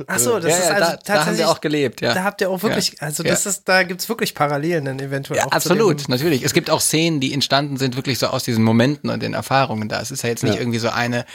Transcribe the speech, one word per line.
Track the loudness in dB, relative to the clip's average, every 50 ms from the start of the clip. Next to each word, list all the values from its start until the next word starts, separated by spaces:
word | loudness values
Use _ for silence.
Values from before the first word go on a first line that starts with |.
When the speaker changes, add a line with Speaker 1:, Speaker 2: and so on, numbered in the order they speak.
| -10
Speaker 1:
Ach | -6 -2 -2
so, | 0 0 0 0
das | 2 0
Speaker 2:
Ja, | 2
Speaker 1:
ist | 2 2
Speaker 2:
ja, | 2 2
Speaker 1:
also | 2
Speaker 2:
da, | 2
da | 0
haben | 0 -4
wir | -4 0 0
Speaker 1:
tatsächlich, | 0 2 2 0 0 2
Speaker 2:
auch | 2 0 0
gelebt, | 0 -2 0 0 0 0 -2 -2
ja. | -2 0 0
Speaker 1:
da | 0 0
habt | -2 -2 -2
ihr | -2 -2
auch | -2 0
wirklich, | -2 0 0 0 -2 -4
Speaker 2:
Ja. | -4 -6 -8
Speaker 1:
also | -6 -6 -4 -2
Speaker 2:
Ja. | 0
Speaker 1:
das | 0 0 0
ist, | -2 -4 -4 0
da | 2 2 2
gibt's | 2 0 -2 -6 -6
wirklich | -6 -4 -4 -4 -4 0
Parallelen | 0 0 0 0 0 0 0 0 0 -2
dann | -2 -4 -6
eventuell | -6 -4 -4 -6 -4 -4 -2 -2
Speaker 2:
Ja, | 0
Speaker 1:
auch | 0
zu | 0
Speaker 2:
absolut, | 0 2 2 4 4 4 4 2 2 0
Speaker 1:
dem | -2
Speaker 2:
natürlich. | 0 0 2 2 2 2 2
Es | 2 0
gibt | 0 2 2
auch | 0 0
Szenen, | 2 2 2 2 2 2 2 0
die | 0 -2 -2
entstanden | -2 0 2 2 2 0 0 -2
sind, | -2 -2 -2 -2
wirklich | -2 -2 -2 -2 0
so | 0
aus | 0 0 -2 -2
diesen | 0 2 4 4
Momenten | 6 6 6 4 4 2 0 -4 -4
und | -4 -4 -4
den | -4 -4
Erfahrungen | -4 -2 0 2 2 2 0 -2 -4 -4 -4
da. | -4 -6
Es | -6 -6
ist | -8 -4
ja | -4 -4
jetzt | -2 0 0
nicht | 0 0
Speaker 3:
Ja. | 0
Speaker 2:
irgendwie | 0 -2 -2 -2
so | -2 -2
eine | 0 0 -2 0 -2 -2 -4 -6